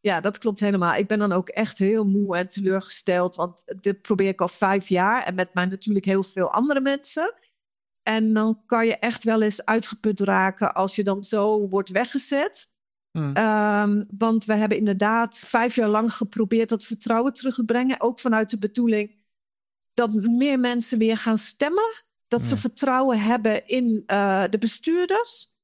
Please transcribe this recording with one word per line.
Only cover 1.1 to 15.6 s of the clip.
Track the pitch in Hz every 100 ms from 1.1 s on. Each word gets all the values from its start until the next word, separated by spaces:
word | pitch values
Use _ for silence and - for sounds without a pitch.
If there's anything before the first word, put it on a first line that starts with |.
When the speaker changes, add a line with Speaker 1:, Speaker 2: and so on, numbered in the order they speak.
| 214
Speaker 1:
dan | 208
ook | 180 180
echt | - 220 -
heel | 190 220
moe | 202 196 196 175
en | 180
teleurgesteld, | - 190 190 185 - - 180 180
want | 180 175 175 - 190
dit | 202 196
probeer | - 196 196
ik | 190
al | 180
vijf | - 196 196 190
jaar | 180 190 240
en | -
met | 185 185
mij | 180 180
natuurlijk | 190 - 202
heel | 185 196
veel | 190 - 180
andere | - 262 277
mensen. | 269 277 - - 349 - _ _ _ _ _ _
En | - 220 220
dan | 214 220 220 _
kan | 233 226
je | -
echt | 226 233
wel | 226 220
eens | 214 208
uitgeput | - 220 214 220 220 202
raken | 196 190 190 190 202
als | - 190 190
je |
dan | 202 196
zo | 196 214 208 214 202
wordt | 190 190
weggezet. | 185 240 277 - 277 339 - - _ _ _ _
Speaker 2:
Hmm. | 165 147 139
Speaker 1:
Ehm, | 220 214 208 208 208 208 208 202
want | 226 226
we | 214
hebben | 214 214 214
inderdaad | 214 190 208 226 233 -
vijf | - 240